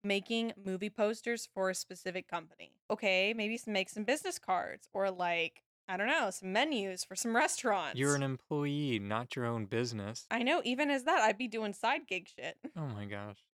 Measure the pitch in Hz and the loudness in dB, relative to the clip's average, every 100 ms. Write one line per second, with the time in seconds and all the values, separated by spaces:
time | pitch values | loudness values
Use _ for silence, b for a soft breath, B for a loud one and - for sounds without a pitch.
0 | 202 202 190 226 226 214 196 185 208 - | 0 -2 0 -2 -2 -4 -6 -4 -6 0
1 | 214 220 - 233 - - 190 185 - 180 | 0 0 -4 -4 -6 -2 0 0 -6 -8
2 | 185 180 - 175 160 160 80 _ _ 214 | -6 -6 -4 -6 -6 -20 -20 _ _ 0
3 | 208 185 196 226 214 233 - 202 190 220 | 4 4 4 2 -2 -2 -2 -2 0 -4
4 | 214 294 381 - - 185 - - - 196 | 0 0 0 -6 0 0 0 -8 -8 0
5 | 196 185 180 170 165 - _ _ - 185 | 0 2 0 2 0 -4 _ _ -8 -2
6 | 214 311 220 - 185 202 294 262 196 180 | 0 2 0 -2 0 2 2 0 -2 -6
7 | - 190 233 226 294 - 247 202 151 - | -8 -4 2 4 4 2 2 2 0 2
8 | 143 143 139 131 _ 151 143 143 143 113 | 4 4 2 -2 _ 0 0 0 0 0
9 | 101 107 123 - 120 117 101 117 123 113 | 0 -2 -2 -2 0 0 -2 -2 0 -4
10 | 101 117 - 226 247 330 - 247 294 277 | -6 -8 -4 -2 2 2 0 0 2 2
11 | 254 339 220 208 247 220 214 196 220 302 | 4 4 4 2 -2 -2 -4 -2 0 0
12 | 302 185 160 - 139 - - 180 147 104 | -2 -6 -6 -10 -10 -8 -12 -6 -6 -6
13 | 104 101 104 101 _ | -6 -6 -8 -12 _